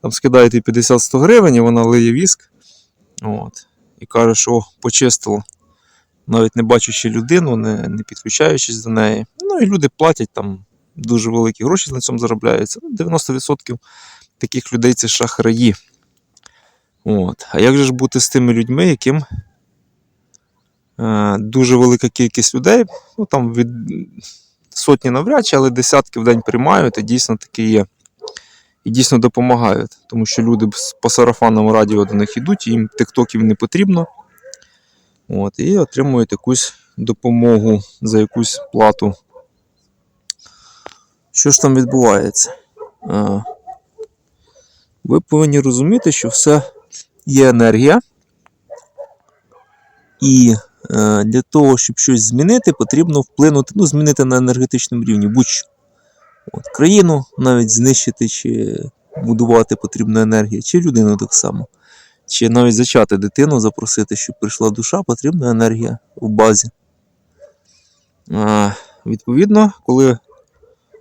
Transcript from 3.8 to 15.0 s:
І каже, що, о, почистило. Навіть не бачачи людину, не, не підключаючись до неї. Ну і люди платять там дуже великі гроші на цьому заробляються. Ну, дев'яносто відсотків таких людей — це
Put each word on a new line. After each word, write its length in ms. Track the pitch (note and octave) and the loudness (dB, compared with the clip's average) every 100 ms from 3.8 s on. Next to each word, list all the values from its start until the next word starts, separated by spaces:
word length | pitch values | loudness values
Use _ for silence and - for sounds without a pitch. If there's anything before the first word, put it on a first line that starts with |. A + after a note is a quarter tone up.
| _ _ | _ _
І 80 | - | -4
каже, 280 | A#2 A#2 | 2 2
що, 180 | A2 - | 2 0
о, 100 | A#2 - _ | -2 -4 _
почистило. 640 | A#2+ - B2+ - G#2+ G#2 - _ _ _ _ _ _ _ - | -4 0 0 -2 -4 -6 -8 _ _ _ _ _ _ _ -4
Навіть 300 | A2+ A2 A#2+ | 0 0 0
не 60 | |
бачачи 460 | A2+ A#2+ - - A2+ | 2 2 0 -6 -4
людину, 480 | A2+ A#2 F3+ D3+ A2+ | -4 0 0 0 -4
не, 320 | A2 G#2 F2+ | -4 -6 -6
не 140 | G#2+ | -8
підключаючись 800 | - - - - D#3 C#3+ - A2+ | -12 -14 -8 -2 0 0 -4 -8
до 80 | A2+ | -4
неї. 360 | A2 G#2+ G#2+ A2 - | -2 0 -2 -8 -10
Ну 180 | G4 F4+ | -6 -2
і 80 | G3+ | 0
люди 220 | G3 C#3+ - | 0 -2 0
платять 340 | E3 - A2 | 0 0 -4
там 320 | - G2+ F#2+ _ _ _ E3 | -8 -10 -12 _ _ _ -12
дуже 340 | A#2 A#2 A2+ | -2 -2 0
великі 340 | A#2 A2+ - | -2 -2 -2
гроші 280 | B2 F#3 - | -4 -4 -4
на 80 | C3 | -8
цьому 180 | B2+ A#2+ | -8 -4
заробляються. 640 | A#2 A2 A2+ - - - | -4 -2 -2 -2 -4 -10
Ну, 80 | D#4+ | -12
дев'яносто 440 | A#3 E3 E3 - | -8 -4 -4 -4
відсотків 440 | C3 - C#3+ - A#2+ _ _ - - _ - | -6 -4 -8 -8 -16 _ _ -20 -20 _ -14
таких 320 | - B2+ - | -10 -8 -8
людей — 220 | A#2+ A#2+ | -2 0
це 140 | B2 | 0